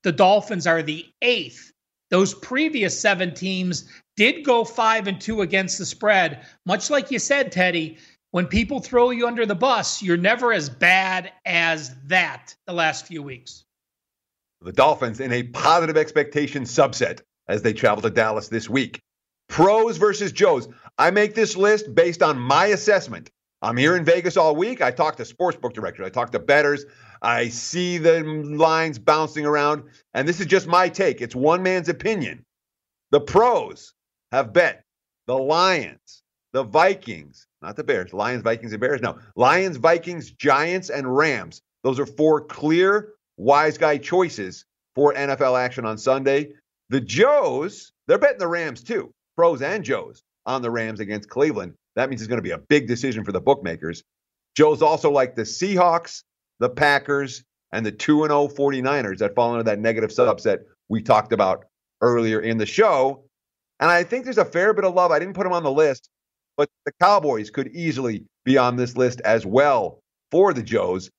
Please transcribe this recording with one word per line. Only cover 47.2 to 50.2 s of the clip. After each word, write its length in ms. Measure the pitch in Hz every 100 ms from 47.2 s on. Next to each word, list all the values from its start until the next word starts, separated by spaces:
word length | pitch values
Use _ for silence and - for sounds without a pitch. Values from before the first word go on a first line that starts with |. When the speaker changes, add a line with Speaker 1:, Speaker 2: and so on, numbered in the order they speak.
| 254 294 180 127 175 - - _ -
Speaker 2:
they're 100 | 196
betting 220 | 285 254
the 100 | 175
Rams 340 | 170 160 113
too, 300 | - 226 - _ _ -
pros 240 | 170 139
and 240 | 143 208
Joes, 380 | 160 117 78 58